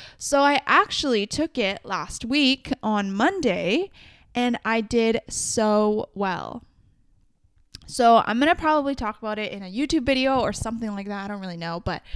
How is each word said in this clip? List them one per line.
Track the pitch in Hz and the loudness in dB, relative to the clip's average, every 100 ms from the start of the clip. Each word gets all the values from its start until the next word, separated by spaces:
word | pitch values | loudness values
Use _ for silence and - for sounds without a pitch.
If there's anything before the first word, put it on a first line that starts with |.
| - - | -20 -12
So | - 277 | 0 4
I | 285 285 - | 4 2 4
actually | 285 403 - 294 226 208 | 4 4 -2 0 0 0
took | - 330 - | -2 -2 -2
it | 196 202 - | -2 -4 -6
last | 180 - - 226 | -6 -6 -10 -2
week | 285 262 269 - 262 | 2 4 2 -2 -4
on | 214 214 196 | 0 0 0
Monday, | 196 294 392 254 180 170 269 392 - - - _ 247 | 2 0 2 0 0 0 0 -2 -10 -20 -20 _ -2
and | 247 240 214 | -2 -2 -2
I | 226 | -2
did | 214 233 226 226 - | 0 2 2 0 -4
so | - - - 214 208 214 214 - 190 | -8 -4 0 2 4 2 0 -4 -6
well. | 196 175 57 240 - _ _ _ _ _ _ _ _ _ _ - - | -4 -4 -8 -14 -16 _ _ _ _ _ _ _ _ _ _ -20 -12
So | - 233 226 - | 2 6 6 6
I'm | 233 | 2
gonna | 294 349 | 2 2
probably | 311 302 277 269 | 2 0 0 -4
talk | 220 214 | -6 -6
about | 220 214 | -8 -6
it | 214 | -6
in | 196 | -8
a | 185 | -8
YouTube | 208 294 320 254 | -4 0 0 2
video | 262 262 262 | 2 2 2
or | 214 | 0
something | 208 226 226 220 202 | -2 -6 -6 -6 -6
like | 196 | -8
that. | 202 196 | -8 -8
I | |
don't | 208 | -8
really | 190 170 | -8 -8
know. | 165 170 | -8 -6
But | 185 160 - | -6 -6 -6